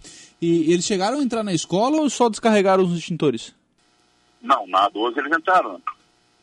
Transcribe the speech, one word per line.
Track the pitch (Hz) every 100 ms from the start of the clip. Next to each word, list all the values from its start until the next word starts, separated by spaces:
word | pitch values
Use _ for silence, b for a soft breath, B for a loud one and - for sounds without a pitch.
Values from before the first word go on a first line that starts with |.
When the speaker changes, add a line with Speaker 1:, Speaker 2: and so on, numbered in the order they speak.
| B B B _
Speaker 1:
E | 170 170 156
eles | 175 170
chegaram | 190 202 294
a |
entrar | 247 226
na | 208
escola | 165 - 175 254 311
ou | 294
só | - 240
descarregaram | 208 226 214 190 190
os | 180 170
extintores? | - 160 151 113 - - _ _ _ _ _ _ _ _
Speaker 2:
Não, | 120 127 92
na | 95 101
Doze | 101 117 127
eles | 139 165
entraram. | 185 185 113 87 - - _ _ _ _